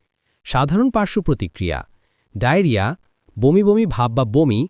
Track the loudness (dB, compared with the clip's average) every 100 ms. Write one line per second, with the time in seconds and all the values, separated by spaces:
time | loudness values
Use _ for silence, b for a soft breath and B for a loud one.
0 | _ _ _ _ -4 -2 0 2 0 0
1 | -2 -2 -2 -2 -4 -6 -6 -6 -10 _
2 | _ _ _ -4 0 2 0 0 -2 -6
3 | _ _ _ 0 2 4 2 2 0 -2
4 | -2 0 0 2 2 0